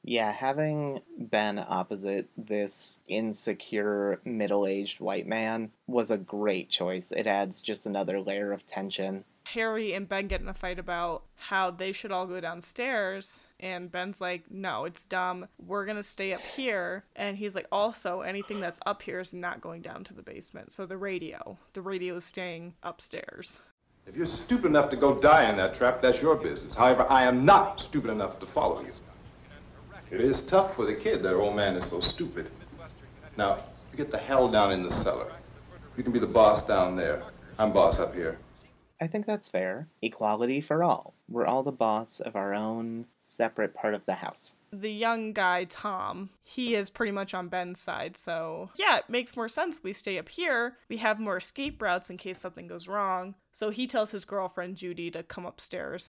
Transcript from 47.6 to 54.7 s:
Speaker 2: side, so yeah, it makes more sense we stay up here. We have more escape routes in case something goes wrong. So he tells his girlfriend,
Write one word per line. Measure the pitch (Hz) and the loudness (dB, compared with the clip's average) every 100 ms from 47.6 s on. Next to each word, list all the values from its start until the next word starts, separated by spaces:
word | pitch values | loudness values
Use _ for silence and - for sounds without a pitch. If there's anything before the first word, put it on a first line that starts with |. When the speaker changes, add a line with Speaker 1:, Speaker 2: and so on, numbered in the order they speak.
| 180 180 | -4 -8
Speaker 2:
side, | - - 165 - | -6 -6 -6 -8
so | - 165 165 165 185 - | -6 -6 -6 -8 -10 0
yeah, | 403 247 | 4 4
it | - | 2
makes | 240 240 247 | -4 -2 -6
more | 226 | -4
sense | 302 349 320 | -2 -2 -4
we | 185 | -8
stay | 202 - 185 | -8 -6 -6
up | - | -8
here. | - 349 247 240 - _ | -4 0 0 -2 -6 _
We | 226 | 0
have | 220 214 | 0 0
more | 214 185 | -2 -2
escape | - - 277 - | -4 -6 -6 -2
routes | 208 180 - | 0 0 -4
in | 180 | -12
case | 190 180 | -6 -6
something | 185 170 175 | -6 -10 -14
goes | 175 175 | -14 -6
wrong. | 202 196 185 185 190 _ | -2 0 -2 -4 -14 _
So | - 214 | -6 -4
he | 208 254 | -2 -2
tells | 247 214 | 0 0
his | 202 | -4
girlfriend, | - 202 185 - 180 | -6 -4 -4 -6 -8